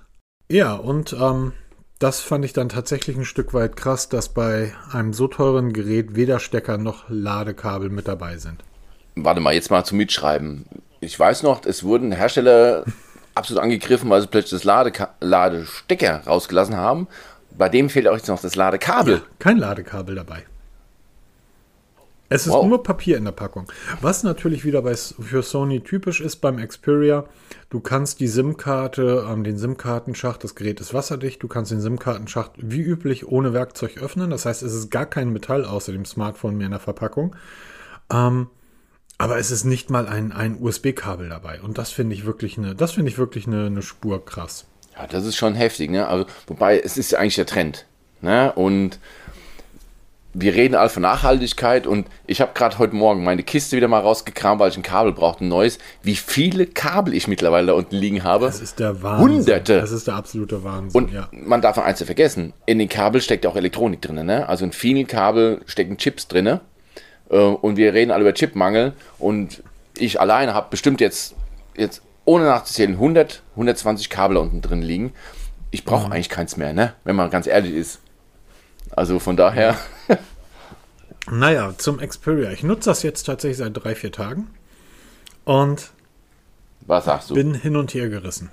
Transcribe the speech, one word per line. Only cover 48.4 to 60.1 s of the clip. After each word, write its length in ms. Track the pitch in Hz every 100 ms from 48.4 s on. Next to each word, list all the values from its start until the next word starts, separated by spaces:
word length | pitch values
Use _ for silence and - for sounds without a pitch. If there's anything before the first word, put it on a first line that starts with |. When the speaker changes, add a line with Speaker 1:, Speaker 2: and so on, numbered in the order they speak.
| 135
Speaker 2:
Und 440 | - 95 98 95 - - - - - - - - - - - - _ - 90
wir 160 | 98
reden 200 | 92 127
alle 140 | 113 113
von 140 | -
Nachhaltigkeit 840 | 90 120 131 131 123 - 120 127 -
und 220 | 104 95 - -
ich 140 | 95
habe 100 | 127
gerade 240 | - 120 110
heute 180 | 110 107
Morgen 260 | 107 101
meine 220 | 87 90
Kiste 320 | - 147 139 127
wieder 100 | 117
mal 140 | 110
rausgekramt, 580 | 101 113 - - 101 104
weil 100 | 98
ich 80 | 90
ein 60 |
Kabel 300 | - 92 110
brauchte, 320 | 82 85 -
ein 40 | 92
neues. 300 | 87 113 - - -
Wie 140 | - 107
viele 500 | - - 170 185 175
Kabel 480 | - 147 185 185
ich 140 | - -
mittlerweile 400 | 95 85 85 90
da 40 |
unten 200 | 87 87
liegen 300 | 98 101 98
habe? 220 | 90 101 127
Speaker 1:
Das 140 | -
ist 200 | 117 -
der 200 | 107 98
Wahnsinn. 360 | 101 107 262 302
Speaker 2:
Hunderte. 420 | 175 95 90 98
Speaker 1:
Das 120 | 107
ist 160 | 113
der 60 | -